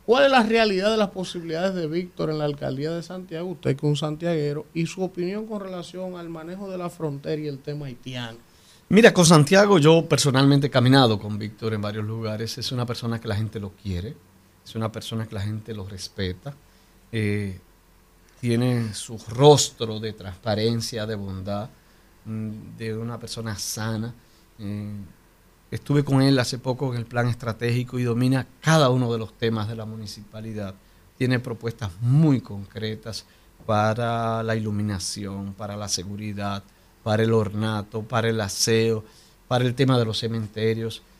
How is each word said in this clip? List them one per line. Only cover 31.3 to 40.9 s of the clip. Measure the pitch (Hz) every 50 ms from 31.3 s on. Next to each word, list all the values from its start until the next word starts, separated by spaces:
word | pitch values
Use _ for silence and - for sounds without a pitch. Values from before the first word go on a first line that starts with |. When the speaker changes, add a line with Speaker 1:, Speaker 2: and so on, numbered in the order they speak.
| 127 123
Speaker 2:
propuestas | 127 131 117 104 - 117 113 - 113 95 82 92
muy | 117 120 131 147 165 156 139 117
concretas | - - 104 101 101 - - 98 110 110 110 107 - 113 104 - - _ _ _ _ _ _ - -
para | - 110 104 107 107 110 113 120 117 117 117 117 113 113 113 113
la | 113 110
iluminación, | 113 107 110 104 101 104 104 101 92 87 - - 107 104 95 98 98 98 98 98
para | 98 110 101 101 104
la | 104 101
seguridad, | - - 87 101 101 101 104 107 101 101 101 101 101 98 - _ _ _ _ _ _ _
para | - 113 107 107 113
el | 113 113
ornato, | 113 107 98 104 104 110 110 110 104 98 101 - 113 104
para | - 127 117 110 117
el | 113 110
aseo, | 104 98 - - - - 113 113 113 113 113 107 - - - - - _ _ _ _ -
para | 127 123 127
el | 127 120
tema | 127 139 127 131 123
de | 117
los | 110 107 -
cementerios, | - 113 113 113 110 104 - 107 110 110 113 113 113 113